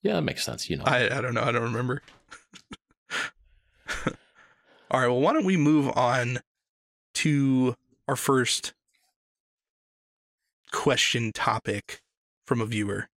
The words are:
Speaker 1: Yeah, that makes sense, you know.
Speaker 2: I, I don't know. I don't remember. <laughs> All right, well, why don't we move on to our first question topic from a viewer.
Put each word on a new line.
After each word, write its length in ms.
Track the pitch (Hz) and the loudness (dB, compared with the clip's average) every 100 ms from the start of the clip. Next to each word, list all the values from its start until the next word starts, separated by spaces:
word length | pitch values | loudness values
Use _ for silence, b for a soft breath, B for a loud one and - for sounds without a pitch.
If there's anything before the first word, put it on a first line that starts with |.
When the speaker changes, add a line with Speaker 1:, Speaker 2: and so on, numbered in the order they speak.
Speaker 1:
Yeah, 120 | 202 | 0
that 80 | 185 | 0
makes 200 | - 67 | -2 -4
sense, 280 | - - - | -6 -8 -6
you 60 | 82 | -2
know. 60 | - | 0
Speaker 2:
I, 320 | 123 117 135 | 2 2 0
I 20 | |
don't 140 | 127 | -2
know. 80 | 117 | -2
I 100 | 117 | 0
don't 100 | 120 | 0
remember. 380 | 117 117 123 139 - | -2 -4 -4 -6 -10
<laughs> 40 | - _ - _ - _ - _ _ _ B B _ _ _ _ _ - - - - _ _ - _ _ _ _ | -20 _ -20 _ -20 _ -20 _ _ _ B B _ _ _ _ _ -10 -6 -6 -8 _ _ -20 _ _ _ _
All 100 | 131 | 0
right, 80 | 123 | 2
well, 120 | 123 | 4
why 120 | 151 | 4
don't 120 | 302 190 | 4 2
we 100 | 185 | 4
move 320 | 147 151 139 - | 4 4 4 2
on 420 | 123 127 120 123 - _ _ _ _ _ _ | 2 2 -2 -4 -10 _ _ _ _ _ _
to 600 | - 156 143 139 131 127 117 _ _ - | -2 0 2 2 2 2 -2 _ _ -4
our 100 | 135 | -2
first 580 | - 131 123 - - - _ _ _ _ _ _ _ _ _ _ _ _ _ _ _ _ _ _ _ | 2 2 2 -2 -6 -16 _ _ _ _ _ _ _ _ _ _ _ _ _ _ _ _ _ _ _
question 600 | - - 127 - 123 113 | -2 0 2 0 0 -2
topic 680 | - - 113 - 101 - - _ _ _ _ - | -2 -2 -2 -4 -6 -8 -18 _ _ _ _ -4
from 140 | 123 | -2
a 60 | 110 | -2
viewer. 420 | 110 101 98 - | -2 -4 -6 -8